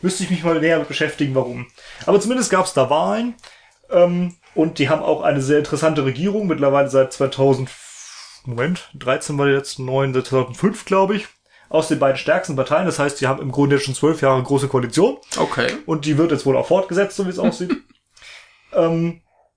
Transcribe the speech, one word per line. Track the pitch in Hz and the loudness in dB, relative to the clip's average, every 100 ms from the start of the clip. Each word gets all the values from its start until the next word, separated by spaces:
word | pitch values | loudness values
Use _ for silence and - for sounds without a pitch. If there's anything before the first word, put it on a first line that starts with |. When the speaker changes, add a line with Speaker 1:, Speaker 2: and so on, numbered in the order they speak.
Speaker 1:
Müsste | 175 - | -2 -4
ich | 185 | -2
mich | 175 | -2
mal | 170 160 | 0 2
näher | 156 165 | 2 2
mit | 151 | 0
beschäftigen, | - 151 - 143 | -4 -4 -2 0
warum. | 131 127 123 123 _ - - | 0 -2 -6 -14 _ -20 -12
Aber | - 196 | 2 2
zumindest | 202 254 220 | 2 -2 0
gab's | 190 180 | 0 0
da | - 127 | 0 2
Wahlen. | 147 185 214 240 233 - - _ _ _ | 2 0 -2 -4 -8 -18 -20 _ _ _
Ähm, | 180 175 175 180 - _ | 4 4 4 -2 -6 _
und | - 165 - | -2 -2 0
die | 135 | 0
haben | 151 | 0
auch | - 151 | 0 0
eine | - 143 | 0 0
sehr | 135 147 | 2 2
interessante | 147 147 156 151 | 2 0 0 0
Regierung. | 135 127 185 202 202 | -2 -2 -2 -2 -2
Mittlerweile | 147 139 139 139 | 0 2 2 2
seit | 131 131 | 2 2
zweitausend, | - 135 135 135 131 131 - - - - - - - | 2 -4 2 2 2 -2 -12 -20 -20 -20 -20 -20 -18
Moment, | 127 117 139 180 - | -10 -4 -2 -4 -8
dreizehn | - 127 135 - 143 | -10 -2 -2 -2 0
war | 143 | 2
die | |
letzten | 139 139 - 131 | 2 -2 -10 -4
neun, | 135 139 | -2 0
seit | 127 123 | -2 0
zweitausendfünf, | 131 117 - 196 - | -2 -2 0 -2 -2
glaub | - 190 190 | -2 2 2
ich. | 208 - _ _ _ _ | 0 -6 _ _ _ _
Aus | 156 160 | -2 0
den | 147 | 2
beiden | 139 131 | 2 0
stärksten | - 175 185 135 | 0 0 0 -4
Parteien. | 131 151 | 0 0
Das | 180 151 | 0 0
heißt, | 143 139 | -2 0
die | 131 | -2
haben | 131 | -2
im | 139 | -4
Grunde | 127 143 139 | 0 2 2
jetzt | 139 | 0
schon | |
zwölf | 131 151 156 | 0 0 2
Jahre | 139 131 | 2 2
große | 127 139 135 | 2 0 2
Koalition. | 131 123 113 208 277 - - | -2 0 2 2 0 -10 -4
Speaker 2:
Okay. | 156 - 175 - - | -4 0 -2 -2 -4
Speaker 1:
Und | 160 | -4
die | 143 147 | 0 2
wird | 165 | 2
jetzt | 147 | 2
wohl | 139 131 | 2 0
auch | - | 2
fortgesetzt, | 180 190 175 196 - | 0 0 -2 -2 -2
so | |
wie | 190 | -6
es | 180 | 0
aussieht. | 214 - 180 | -2 -2 -6
Speaker 2:
<laughs> | - _ _ _ _ - - - _ _ | -6 _ _ _ _ -20 -20 -20 _ _
Speaker 1:
Ähm, | - 165 165 170 170 _ _ _ | 0 2 2 -2 -4 _ _ _